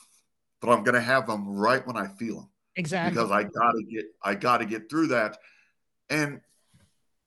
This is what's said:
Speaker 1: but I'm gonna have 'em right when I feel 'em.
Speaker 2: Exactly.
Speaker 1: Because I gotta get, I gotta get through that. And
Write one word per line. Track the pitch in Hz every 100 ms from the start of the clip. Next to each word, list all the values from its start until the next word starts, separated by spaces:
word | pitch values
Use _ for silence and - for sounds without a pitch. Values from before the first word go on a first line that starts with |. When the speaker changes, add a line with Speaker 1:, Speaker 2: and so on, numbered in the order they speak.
| _ _ _ _ _ _
Speaker 1:
but | 117
I'm | 117
gonna | 110 123
have | 117 131 107
'em | 107 101
right | 101 107 131 123
when | 113
I | 98
feel | - 117 98
'em. | - _ _ -
Speaker 2:
Exactly. | 160 180 170
Speaker 1:
Because | 117 113
I | 101
gotta | 104 - 117 117
get, | 107 110 104 _
I | 98 101
gotta | 127 117 110
get | 110 110
through | 151 156
that. | 123 107 - - _ _ _ _ _ _
And | 151 147 135 _ _ _ _ _ _ _ _